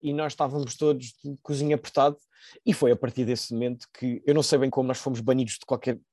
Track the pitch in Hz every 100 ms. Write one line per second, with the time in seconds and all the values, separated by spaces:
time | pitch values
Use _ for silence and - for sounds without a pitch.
0 | 151 147 151 - 143 143 135 - 151 139
1 | 123 - 143 139 - 143 147 147 - -
2 | 139 147 _ _ - - - 180 131 120
3 | 127 120 120 120 - 117 123 120 - -
4 | 127 120 - 147 143 147 135 127 131 127
5 | - 120 113 131 120 - - 123 - 120
6 | _